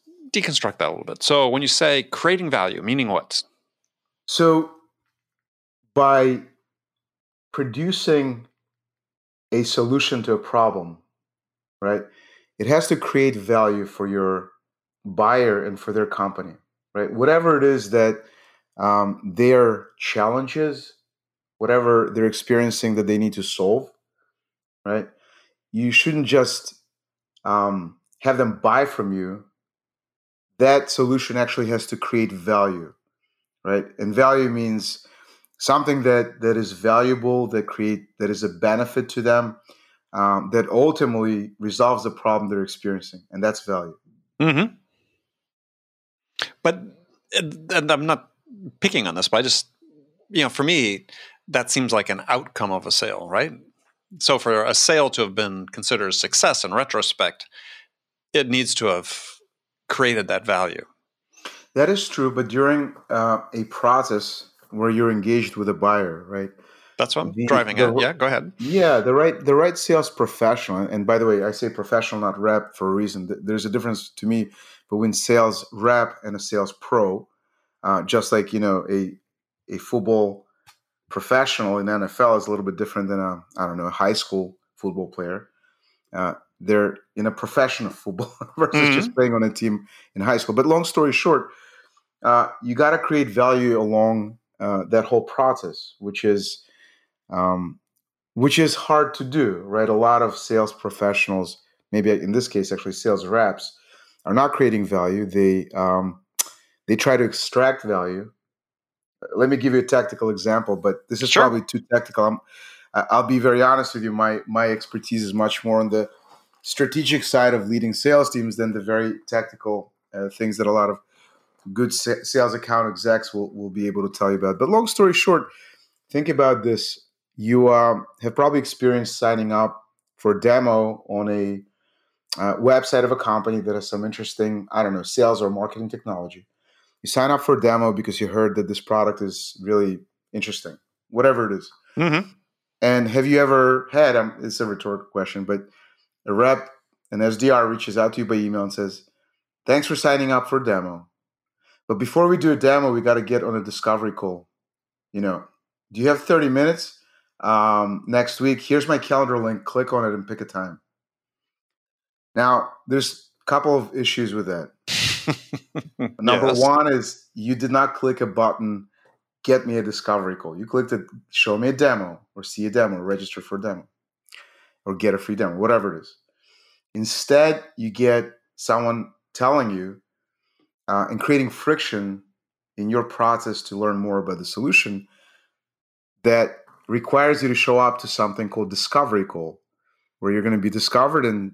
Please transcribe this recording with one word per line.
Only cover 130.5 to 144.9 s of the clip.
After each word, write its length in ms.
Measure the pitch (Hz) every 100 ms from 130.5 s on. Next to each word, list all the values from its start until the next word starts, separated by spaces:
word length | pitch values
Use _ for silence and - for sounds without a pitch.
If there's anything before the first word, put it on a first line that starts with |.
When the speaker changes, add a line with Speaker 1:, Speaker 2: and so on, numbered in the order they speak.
| 123 123 110 110 110 -
Speaker 2:
on 200 | 101 104
a, 340 | 104 101 101 101 _ _ _ _ _ _ -
uh, 160 | 98 101
website 480 | 120 131 - 131
of 80 | 123
a 40 | 123
company 440 | - 107 104 110
that 140 | 101
has 140 | 104 98
some 160 | 104
interesting, 640 | 107 104 107 - 107 104 98
I 100 | 110
don't 120 | 107
know, 80 | 95
sales 380 | 87 - 117 110
or 80 | 101
marketing 380 | 98 107 - 113
technology. 580 | 95 - 92 87 90 _ _ _ _ _ _
You 60 | -
sign 220 | - 131
up 100 | 143
for 160 | - 135
a 40 |
demo 340 | 117 117 113
because 260 | 104 110 98
you 80 | 104
heard 280 | 104 107 101
that 120 | 95
this 120 | 101
product 420 | - 107 104 101
is 340 | 98 90 - -
really 380 | 92 104 101 92 - _ _
interesting, 420 | 107 107 104 85 80 _ _ _
whatever 420 | 110 135 123 113
it 60 | 98
is. 160 | - _ _ -
Speaker 1:
Mm-hmm. 320 | 170 156 196 _ _ _ _ _
Speaker 2:
And 260 | 120 123 113
have 180 | 123 135
you 140 | 143
ever 480 | 139 135 127 127 127
had, 260 | 139 151 120
um, 180 | 110 -
it's 180 | 110 -
a 60 | 110
rhetorical 400 | 98 104